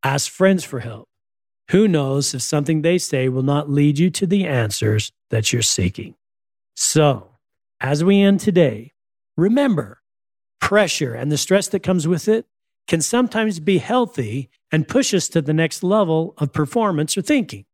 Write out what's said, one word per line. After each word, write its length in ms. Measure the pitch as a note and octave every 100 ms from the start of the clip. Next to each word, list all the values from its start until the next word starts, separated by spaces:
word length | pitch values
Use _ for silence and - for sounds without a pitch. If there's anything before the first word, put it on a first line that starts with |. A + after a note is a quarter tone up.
Ask 280 | C#3 C#3 -
friends 340 | - F#3+ F#3+
for 160 | - B2+
help. 280 | A#2+ A2 - _ _ _ _ _ _
Who 180 | F3+ G#3+
knows 440 | D#3+ C3+ C#3 C3+
if 100 | B2+
something 400 | - D3+ C#3+ D#3
they 160 | D#3 F3
say 300 | - C#3 C3
will 140 | B2+
not 260 | C3+ C#3+ D3
lead 300 | C#3+ D3 C#3+
you 120 | F3+
to 160 | - F#3
the 200 | G3 F3
answers 680 | C3 G#2+ - A2 G#2+ - _ _
that 220 | A2+ G#2+
you're 80 | A#2+
seeking? 540 | A#2 - F2+ - - - _ _ _ _ _ -
So, 560 | - D#3 D3+ A#2 - _ _ _ _ _
as 240 | C3 D3
we 160 | F3 G3+
end 200 | G3 G3
today, 520 | - F3+ D3+ G#2+ A#2+ _ _ _ _ -
remember, 640 | F#3 A#3+ C#4 F3 G#2+ - _ _ _ _ _ _
pressure 540 | - - F#3 - C3+
and 180 | A#2 C#3
the 40 | D3
stress 320 | - F#3+ F#3+
that 140 | G3
comes 240 | - F#3 D#3
with 220 | F3+ -
it 180 | A3 - _ _ _ -
can 140 | E3
sometimes 600 | D3+ A#3+ A#3+ A3 A3 E3+
be 180 | D3+ F#3
healthy 720 | - B3 A#3+ - A2+ A#2+ C3 _ _
and 180 | D#3 D3+
push 240 | B3 C4+
us 160 | F#3+ -
to 120 | E3
the 100 | C#3+
next 300 | D#3 D#3+ -
level 520 | F3+ G#3+ F#3+ D#3+ E3 -
of 140 | D3
performance 640 | - D3 A#3+ G#3+ D#3+ D#3 -
or 60 |
thinking. 420 | - D4 F#3 G2+ -